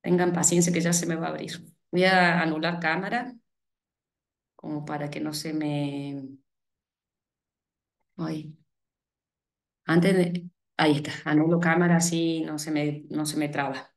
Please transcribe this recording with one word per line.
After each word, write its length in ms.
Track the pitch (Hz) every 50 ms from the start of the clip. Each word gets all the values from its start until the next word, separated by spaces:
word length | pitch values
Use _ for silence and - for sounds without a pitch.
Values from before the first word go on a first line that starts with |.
Tengan 320 | - - 180 175 180 175 175
paciencia 400 | 170 170 - 170 175 170 175 175
que 80 | 170
ya 120 | 170 170 170
se 120 | - 170
me 100 | 170 165
va 120 | 160 165
a 20 | 156
abrir. 420 | 156 156 - - - - - - _ _ _ _
Voy 140 | - 175 180
a 360 | 190 190 185 180 175 165 175
anular 380 | 165 160 156 156 160 170 170 170
cámara, 560 | 170 160 160 180 190 208 226 240 247 262 - - _ _ _ _ _ _ _ _ _ _ _ _ _ _ _ _ _ _ _ _ _ _ _
como 300 | - - 156 151 147 147
para 240 | 151 151 147 147 147
que 100 | 147 -
no 140 | 151 151 151
se 200 | - - 165 156
me, 720 | 156 151 151 147 143 143 143 139 143 143 143 139 139 135 131 135 - _ _ _ _ _ _ _ _ _ _ _ _ _ _ _ _ _ _ _ _ _ _ _ _ _ _ _ _ _ _ _ _ _ _ _
ay. 400 | - 165 160 160 156 151 151 156 _ _ _ _ _ _ _ _ _ _ _ _ _ _ _ _ _ _ _ _ _ _ _ _ _ _
Antes 300 | - 160 170 170 196 190
de, 300 | 185 175 175 175 175 170 180 _ _ _ _ _
ahí 200 | - 160 156 147
está, 140 | 147 151 - - - -
anulo 340 | 151 151 151 156 165 170 170
cámara, 380 | 175 165 165 170 175 175 170
así 440 | 165 170 - 165 165 165 165 165 160
no 180 | 156 160 156 151
se 120 | 147 156
me, 320 | 156 147 147 147 147 147 - -
no 160 | - 151 151
se 120 | 151 -
me 120 | 151 151 143
traba. 440 | 147 143 139 135 131 131 - _ _